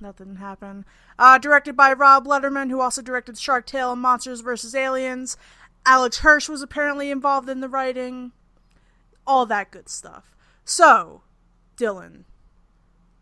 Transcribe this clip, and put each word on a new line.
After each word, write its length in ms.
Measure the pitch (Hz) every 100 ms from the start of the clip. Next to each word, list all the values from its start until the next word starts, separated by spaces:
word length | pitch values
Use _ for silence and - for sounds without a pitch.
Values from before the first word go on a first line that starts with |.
that 160 | 208 190
didn't 200 | 190 190
happen. 480 | 196 190 196 196 - _ _ -
Uh, 220 | 254 262
directed 380 | 285 285 294 254
by 160 | 269
Rob 340 | 269 277 269 262
Letterman, 440 | 285 277 277 269
who 100 | 262
also 220 | 254 269
directed 360 | 240 247 247 226
Shark 280 | - 254 -
Tale 260 | 269 254
and 80 | 247
Monsters 400 | 254 247 254 240
versus 340 | 233 233 233
Aliens. 640 | 262 262 262 262 254 254 - _ _ _ _ -
Alex 340 | 262 247 -
Hirsch 280 | 311 294 294
was 140 | 294
apparently 480 | 277 294 294 285 285
involved 380 | 277 277 269 254
in 120 | 262
the 80 | 262
writing. 640 | 269 262 254 254 254 247 _ _ _ _ _ _ _ _ _ -
All 200 | 269 233
that 240 | 208 196
good 180 | 185 -
stuff. 460 | - 160 - _ _ _ _
So, 560 | - - 320 226 165 - _ _ _ _ _ -
Dylan, 480 | 226 190 170 156 180 _ _ _ _ _ _ _ _ _